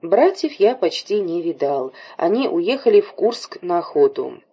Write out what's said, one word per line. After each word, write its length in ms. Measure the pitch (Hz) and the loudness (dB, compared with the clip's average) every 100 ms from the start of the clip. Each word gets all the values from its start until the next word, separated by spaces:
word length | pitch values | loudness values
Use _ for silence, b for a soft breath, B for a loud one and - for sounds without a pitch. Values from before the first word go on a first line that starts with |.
Братьев 520 | 170 202 330 392 311 | 0 4 4 2 -6
я 220 | - 202 254 | 2 2 2
почти 440 | 175 - - 208 | -2 -2 -4 -2
не 220 | 185 170 | -2 -2
видал, 500 | 170 151 143 139 131 B B B | -4 -4 -2 -2 -4 B B B
они 300 | 170 220 269 | 0 0 0
уехали 540 | 170 175 269 240 208 | 0 -2 0 4 4
в 120 | 202 | 2
Курск 460 | - - 480 - - | -2 -2 -2 -12 -12
на 160 | 180 175 | -2 -2
охоту. 600 | 165 151 139 139 131 123 _ | -2 2 2 2 -10 -10 _